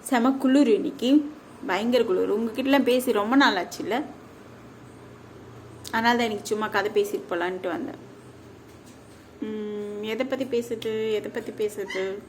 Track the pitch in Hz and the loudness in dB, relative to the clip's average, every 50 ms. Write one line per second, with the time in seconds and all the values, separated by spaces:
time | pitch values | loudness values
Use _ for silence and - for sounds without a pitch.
0 | - - 269 240 226 262 262 269 - 262 262 285 285 233 214 - - - - - | -4 0 0 2 4 2 2 2 2 4 6 6 6 6 6 4 2 -2 -4 -2
1 | 220 247 277 302 294 - - - - - - - - - 185 190 214 233 247 247 | 2 6 6 6 4 2 -10 -14 -20 -20 -18 -12 -4 -2 -2 0 0 2 2 2
2 | 233 175 185 185 185 180 196 214 233 226 220 - 262 269 277 277 262 - 247 254 | 4 4 2 2 2 2 0 0 -2 -2 -4 -2 0 4 4 4 4 4 4 2
3 | 247 262 226 214 202 214 247 277 285 247 208 190 175 170 - - - 170 208 254 | 2 2 2 2 2 4 4 6 6 6 4 2 -4 -6 -8 -8 -4 -4 -2 -2
4 | 311 - - - - - - - - - - - - - - - - - - - | -4 -6 -12 -18 -20 -20 -20 -20 -20 -20 -20 -20 -20 -20 -20 -20 -20 -20 -20 -20
5 | - - - - - - - - - - - - - - - - - - - 226 | -20 -20 -20 -20 -20 -20 -20 -20 -20 -20 -20 -20 -20 -20 -20 -16 -12 -4 -2 2
6 | 226 233 240 240 240 226 214 202 - - 220 208 220 208 - 208 196 208 208 214 | 2 4 4 4 2 -2 -2 -6 -4 -4 -4 -2 -2 -2 0 0 0 2 2 2
7 | 202 202 - - - - 185 175 175 180 185 185 - 185 170 - - - - - | 0 2 -2 -8 -6 -4 -4 -4 -2 -4 -4 -4 -6 -6 -4 -4 -6 -8 -10 -14
8 | - - - - - - - - - - - - - - - - - - - - | -16 -20 -20 -20 -20 -20 -20 -20 -20 -20 -20 -20 -20 -20 -20 -20 -20 -20 -20 -20
9 | - - - - - - - - - 214 214 214 208 208 208 208 208 208 208 208 | -20 -20 -20 -20 -20 -20 -12 -10 -8 -8 -6 -6 -8 -8 -8 -8 -8 -8 -10 -8
10 | 208 220 220 226 254 262 269 254 269 254 240 233 233 240 233 220 - 226 220 220 | -6 -6 -4 -4 -2 -4 -2 -4 -4 -2 -2 -2 -2 -2 -8 -6 -6 -6 -4 -2
11 | 220 220 214 208 202 208 - 240 226 226 220 - 220 208 208 220 196 190 190 190 | -2 -2 -2 -2 -4 -4 -8 -8 -8 -8 -6 -4 -4 -4 -4 -6 -8 -6 -4 -4
12 | 190 190 190 202 226 | -4 -4 -6 -8 -12